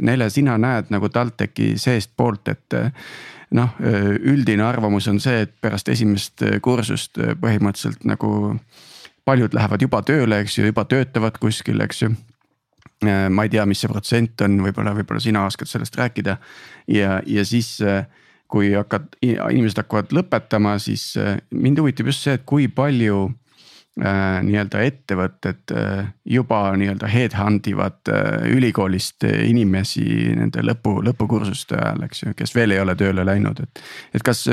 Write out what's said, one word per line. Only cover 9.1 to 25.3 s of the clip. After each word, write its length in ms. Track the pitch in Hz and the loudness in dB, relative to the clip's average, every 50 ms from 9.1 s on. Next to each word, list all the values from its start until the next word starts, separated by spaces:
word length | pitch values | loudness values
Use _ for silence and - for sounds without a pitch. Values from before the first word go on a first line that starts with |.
| _ _ _ | _ _ _
paljud 300 | - 135 123 117 107 - | 2 2 4 2 2 2
lähevad 260 | 113 110 98 107 98 | 0 2 2 2 0
juba 220 | 127 131 - 107 101 | 0 0 0 0 0
tööle, 380 | - 147 156 127 113 110 104 101 | 2 2 2 2 2 2 2 0
eks 160 | 107 - 113 | -2 -2 0
ju, 80 | 104 107 | 0 2
juba 160 | 107 117 104 | 2 0 0
töötavad 540 | - 123 135 127 131 - 117 110 110 - - | 0 2 0 0 0 0 0 -2 -2 -2 -2
kuskil, 400 | - 110 110 - - - 110 107 | -2 -2 -2 -2 -2 -2 0 0
eks 220 | 104 104 - - 117 | 0 -2 -2 -2 -2
ju. 80 | 113 113 - 113 - _ _ _ _ _ _ _ _ _ _ _ - - _ 104 107 | 0 -2 -2 -6 -12 _ _ _ _ _ _ _ _ _ _ _ -20 -8 _ 0 0
Äh, 180 | 98 98 98 95 | 2 2 2 2
ma 160 | 95 101 107 107 | 2 2 2 2
ei 80 | 107 | 2
tea, 100 | 107 104 | 2 2
mis 140 | 101 98 - | 2 0 0
see 100 | - 107 | -2 -2
protsent 540 | 110 104 - - 120 117 117 113 - - 104 | -4 -4 -2 0 2 2 2 0 0 0 2
on, 160 | 101 101 98 95 98 | 2 4 2 2 0
võib-olla, 260 | 95 110 104 104 101 107 | 0 -2 -2 -2 -2 -2
võib-olla 240 | 98 - 113 110 120 | -2 -2 -4 -2 0
sina 240 | 113 107 104 98 95 | 0 2 2 0 -2
oskad 240 | - - - - | -4 -6 -8 -8
sellest 240 | - 117 113 117 - | -6 -6 -6 -6 -4
rääkida. 420 | - 123 123 - 110 101 98 95 - - - - - - - - - - - | -2 -2 -2 -2 -4 -4 -4 -4 -4 -8 -14 -20 -20 -20 -20 -20 -14 -4 0
Ja, 340 | 110 104 101 98 95 95 - | 2 2 2 2 0 -2 -2
ja 240 | - 107 104 101 - | -2 0 0 0 0
siis, 300 | 120 120 110 - - - | 0 0 -2 -2 -4 -2
äh, 260 | 107 101 98 98 95 - _ _ _ _ _ _ _ - | 0 2 2 0 -2 -4 _ _ _ _ _ _ _ -2
kui 220 | - 104 101 101 98 | 0 2 2 2 2
hakkad, 400 | 101 101 - 110 98 - - - - - | 0 0 -2 -4 -4 -6 -8 -6 -2 0
i-, 140 | 123 113 - | 0 0 0
inimesed 420 | 50 113 123 127 117 110 - - | 0 0 2 2 2 2 2 0
hakkavad 300 | - - - 107 - - 143 | -2 0 -2 -2 0 0 0
lõpetama, 600 | 165 185 - 131 120 - - - 107 104 104 104 101 | -2 0 0 0 -2 0 0 2 2 2 2 2 0
siis, 360 | - 117 107 104 - - - | -2 -4 -6 -6 -6 -6 -4
äh, 240 | 107 101 101 98 - - _ | -2 -2 -2 -2 -4 -6 _
mind 320 | - - - 131 143 151 | -4 0 2 2 2 4
huvitab 320 | 156 139 - - 120 131 | 2 2 0 0 -2 -2
just 160 | 139 - - 143 | -2 -2 -2 -2
see, 100 | 135 120 | -2 -2
et 80 | - | -2
kui 220 | - 143 147 139 113 | 0 2 2 2 2
palju, 600 | - - 135 147 139 120 117 107 101 98 98 95 - - _ _ _ _ _ - - - _ _ _ - | 0 0 0 2 2 2 2 2 2 2 0 -2 -4 -8 _ _ _ _ _ -20 -20 -20 _ _ _ -4
äh, 420 | - 101 98 98 98 95 95 92 98 | -2 0 0 0 0 0 0 0 0
nii-öelda 360 | 101 104 104 101 98 - 101 110 | 0 0 0 0 -2 -2 0 0
ettevõtted, 880 | 143 135 - _ - 98 92 92 92 | 0 -2 -4 _ -4 -2 -2 -2 -2